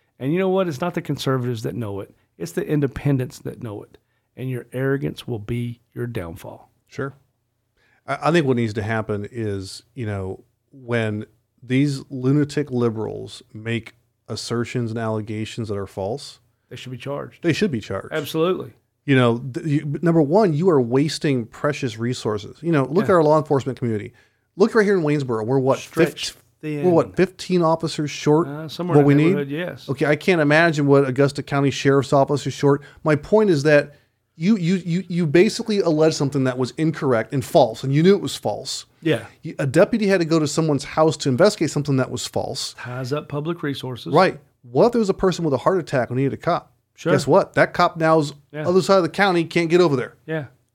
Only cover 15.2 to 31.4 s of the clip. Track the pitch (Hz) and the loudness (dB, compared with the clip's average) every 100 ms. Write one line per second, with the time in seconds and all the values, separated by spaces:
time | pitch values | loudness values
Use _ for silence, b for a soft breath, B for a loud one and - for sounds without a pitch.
15.2 | 107 107 110 - 110 101 95 - 98 135 | -4 -8 -8 -8 -6 -6 -8 -6 -6 -6
16.2 | - - _ _ _ 123 - 127 - 143 | -10 -20 _ _ _ -18 -14 -14 -10 -10
17.2 | 143 - 175 - 208 120 - 98 - 156 | -12 -4 -2 0 0 -2 -6 -8 -6 -8
18.2 | 147 160 170 175 123 - _ _ - 135 | -6 -2 -2 -2 -6 -16 _ _ 2 4
19.2 | 120 117 135 123 160 147 147 143 170 165 | 4 2 -4 -8 -2 -2 -2 -2 2 2
20.2 | 143 185 214 147 185 151 120 127 139 - | 4 4 2 2 2 2 2 0 0 -2
21.2 | 160 131 110 - 147 143 131 107 117 127 | -2 -2 -4 -4 -4 -4 -6 -4 -6 -4
22.2 | 117 104 101 95 160 156 131 156 214 180 | -4 -6 -8 -8 -2 0 0 0 2 4
23.2 | 151 156 151 139 127 120 120 110 107 - | 4 2 2 0 0 -4 -4 -4 -6 -16
24.2 | _ _ _ - 226 233 202 196 151 151 | _ _ _ 0 2 4 4 2 2 0
25.2 | 127 113 107 135 131 120 - - 165 - | -2 -4 0 2 2 0 -2 0 0 0
26.2 | - - _ _ 156 151 170 165 117 90 | -10 -12 _ _ -8 -2 2 4 2 0
27.2 | 185 - - 180 165 165 156 - 147 - | -2 -2 -2 0 2 0 -2 -4 -6 -2
28.2 | - 151 151 147 156 - 175 147 143 143 | 2 2 2 -6 -12 -8 2 6 6 6
29.2 | 156 143 143 143 175 131 - 135 147 151 | 4 2 -2 -6 -8 -10 -8 -2 0 2
30.2 | - 180 147 151 170 151 147 139 139 127 | 2 4 4 6 4 2 4 6 4 4
31.2 | 139 143 | 2 2